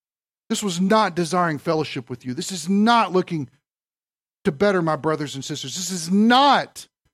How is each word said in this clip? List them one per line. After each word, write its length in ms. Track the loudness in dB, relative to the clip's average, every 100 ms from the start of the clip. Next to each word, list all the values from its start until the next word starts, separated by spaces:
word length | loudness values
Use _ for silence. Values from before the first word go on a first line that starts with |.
| _ _ _ _ -6
This 100 | -4
was 200 | -4 0
not 340 | 2 4 2 -2
desiring 400 | -2 0 0 -2
fellowship 540 | -2 -2 -2 -6 -10
with 160 | -12 -8
you. 80 |
This 180 | -8 -8
is 160 | -8 0
not 420 | 2 4 4 4
looking 380 | 0 0 -4 -6 _ _ _ _ _ _ _ _ _
to 80 | -4
better 300 | 0 2 2
my 140 | 0 0
brothers 380 | -2 -2 -4
and 80 | -8
sisters. 340 | -10 -10 -8 -8
This 140 | -8
is 200 | -8 0
not 760 | 2 6 6 6 4 0 -10 -20 _ _